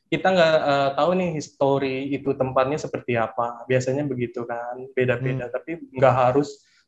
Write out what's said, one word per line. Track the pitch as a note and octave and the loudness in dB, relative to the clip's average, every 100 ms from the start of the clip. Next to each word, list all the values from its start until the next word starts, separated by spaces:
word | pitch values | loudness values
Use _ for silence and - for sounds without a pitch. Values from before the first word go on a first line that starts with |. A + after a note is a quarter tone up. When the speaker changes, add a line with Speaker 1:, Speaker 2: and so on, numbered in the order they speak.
| - | -6
Speaker 1:
kita | D#3 F#3+ | -2 2
nggak, | F#3 D#3+ D#3 C#3+ | 4 4 4 2
eh, | C#3 C#3 C#3 | 2 2 2
tahu | D#3 F#3 | 2 2
nih | F3+ D#3 | 0 -4
history | - - C#3 C#3 C3+ C3 C#3 | -6 -2 2 2 0 -4 -4
itu | C#3 C#3 C3+ | -4 -2 -2
tempatnya | B2+ C3 C3 D3+ | 0 0 0 -2
seperti | C#3+ - - A#2+ | -4 -8 -2 0
apa. | A2 - A#2 - | 0 -2 -4 -4
Biasanya | - B2+ C3 C#3 | 0 0 0 -2
begitu | D3 B2 A#2+ A#2+ | -2 -4 -6 -6
kan, | A#2+ A#2 A#2+ B2+ C3 | -8 -8 -8 -10 -8
beda-beda. | - B2+ B2 B2+ C3 A#2+ | -2 0 0 -2 -4 -6
Speaker 2:
Hmm. | |
Speaker 1:
Tapi | B2 - E3+ - C3 | -8 -10 -12 -10 2
nggak | C3 | 4
harus | B2 B2+ C3+ D3 - _ _ | 6 4 2 0 -4 _ _